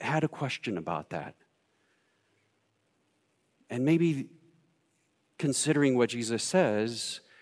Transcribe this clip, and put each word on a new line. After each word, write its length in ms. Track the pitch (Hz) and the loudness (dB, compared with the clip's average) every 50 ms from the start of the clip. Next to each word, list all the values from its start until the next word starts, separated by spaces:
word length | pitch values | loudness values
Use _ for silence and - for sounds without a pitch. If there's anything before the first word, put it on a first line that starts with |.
had 220 | - - 151 156 156 | -4 -2 0 0 0
a 40 | |
question 500 | 151 - - 147 127 - - - 123 101 | 0 -2 -4 -6 -6 -6 -6 -6 -4 -4
about 320 | 85 78 85 85 76 76 - | -4 -4 -4 -6 -6 -6 -6
that. 220 | 92 80 73 76 - _ _ _ _ _ _ _ _ _ _ _ _ _ _ _ _ _ _ _ _ _ _ _ _ _ _ _ _ _ _ _ _ _ _ _ _ _ _ _ _ _ _ _ _ _ _ - | -8 -8 -8 -10 -14 _ _ _ _ _ _ _ _ _ _ _ _ _ _ _ _ _ _ _ _ _ _ _ _ _ _ _ _ _ _ _ _ _ _ _ _ _ _ _ _ _ _ _ _ _ _ -8
And 160 | 120 123 127 | -4 0 2
maybe 420 | 147 165 165 170 165 151 135 - - - - _ _ _ _ _ _ _ _ _ _ _ _ _ _ _ _ _ _ _ - | 4 4 4 4 2 2 0 -4 -10 -14 -20 _ _ _ _ _ _ _ _ _ _ _ _ _ _ _ _ _ _ _ -4
considering 580 | - 139 127 - - 151 156 147 143 135 127 | -2 -2 0 0 0 2 2 4 4 4 4
what 120 | 123 120 113 | 4 2 2
Jesus 340 | 117 120 117 110 117 107 - | 0 -4 -4 -2 -2 -4 -2
says, 800 | - - 185 170 120 104 104 110 117 117 107 - - - - _ _ - - | 0 2 4 4 4 2 0 0 -2 -4 -6 -8 -10 -10 -12 _ _ -20 -20